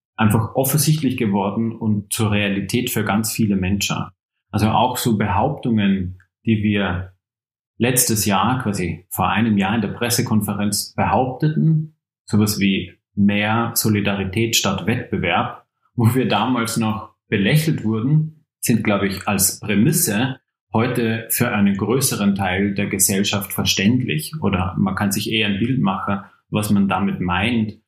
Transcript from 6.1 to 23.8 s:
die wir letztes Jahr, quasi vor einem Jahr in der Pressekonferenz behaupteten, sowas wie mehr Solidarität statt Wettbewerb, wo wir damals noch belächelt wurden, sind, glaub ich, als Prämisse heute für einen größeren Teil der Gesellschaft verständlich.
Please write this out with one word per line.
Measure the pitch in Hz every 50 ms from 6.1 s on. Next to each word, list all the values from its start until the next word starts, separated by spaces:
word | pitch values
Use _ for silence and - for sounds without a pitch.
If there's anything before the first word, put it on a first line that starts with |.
| 92 - _ _ _ _ -
die | 113 110 104 101
wir | 107 104 104 98 92 90 90 92 92 - _ _ _ _ _ _ _ _ _ _ _ _ -
letztes | 110 123 135 - - - 110 107 -
Jahr, | 107 98 92 98 113 127 131
quasi | - 107 98 95 90 85 78 - - -
vor | - - 92 87
einem | 87 98 117 117 107 98
Jahr | 98 95 110
in | 117
der | 101 98
Pressekonferenz | 98 - 120 117 113 - 110 - 117 107 98 107 101 101 104 104 101 - - - -
behaupteten, | - 95 - - 117 131 127 - - 151 156 156 151 151 160 160 156 156 - - _ _ _ _ _ _
sowas | - - 104 107 104 - 98
wie | 98 98 98 92 92 92 - _ _ _ -
mehr | 101 101 101 101 104 104 107 110 117 117 113 117
Solidarität | - - 113 107 101 101 104 98 98 95 95 92 110 113 113 113
statt | - - 101 95 - -
Wettbewerb, | - 113 110 - - - 95 85 87 87 101 127 - - - - _ _ _ _ _ _
wo | - 117 110 120
wir | 131 120 101
damals | 107 101 110 127 127 120 113 110 - 120
noch | 113 110 104 95 - - _ _ _ -
belächelt | 117 101 98 110 139 151 156 - 123 107 107
wurden, | 107 110 110 113 135 156 156 156 - - _ _ _ _ _
sind, | - - 120 107 -
glaub | 107 104 98
ich, | 98 98 95 - - -
als | 101 98 95 - - -
Prämisse | - 110 104 98 113 156 156 - - - 104 104 127 131 131 - _ _ _ _ _ _
heute | - 110 117 127 117 120 117 113 113 113 - -
für | - - 117 120
einen | 101 104 101 98 98
größeren | 98 107 98 117 139 131 - 120 107 101 101 98
Teil | 98 101 92 92 95 101 101 98
der | 98 101 98
Gesellschaft | - 95 - - 101 95 104 - - 101 - -
verständlich. | - - 98 90 - -